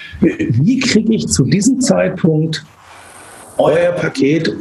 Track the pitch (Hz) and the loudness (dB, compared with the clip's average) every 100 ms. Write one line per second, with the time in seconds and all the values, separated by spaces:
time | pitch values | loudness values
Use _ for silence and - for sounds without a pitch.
0 | - - 330 - - 117 175 262 - 214 | -16 -2 0 0 -2 0 2 0 2 0
1 | 226 220 - - 123 196 220 254 - 180 | 2 0 0 0 2 2 2 0 2 2
2 | 180 185 170 156 160 156 - - - - | 0 0 0 2 0 -4 -12 -20 -20 -20
3 | - - - - - - - 160 175 175 | -20 -20 -20 -20 -10 -2 2 2 0 0
4 | - - 135 160 160 - | -4 -2 0 0 -2 -2